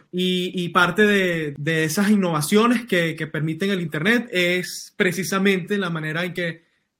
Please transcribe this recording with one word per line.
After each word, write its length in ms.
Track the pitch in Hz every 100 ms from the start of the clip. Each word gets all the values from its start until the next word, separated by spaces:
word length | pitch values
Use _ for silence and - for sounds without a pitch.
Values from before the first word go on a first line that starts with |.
| _
Y, 440 | 180 185 180 180 185
y 140 | 175
parte 360 | 180 175 190 208
de, 480 | 202 185 165 151 143
de 260 | 147 160
esas 260 | 156 180 202
innovaciones 760 | 208 180 151 147 208 240 240 -
que, 320 | 180 165 156
que 100 | 151
permiten 440 | 156 156 160 196
el 100 | 190
Internet 480 | 170 156 190 240 233
es 640 | 180 175 180 175 - - -
precisamente 840 | 185 175 156 196 196 190 170 202
la 120 | 180
manera 340 | 160 156 160
en 100 | 180
que, 300 | 180 170 165 _ _ _ _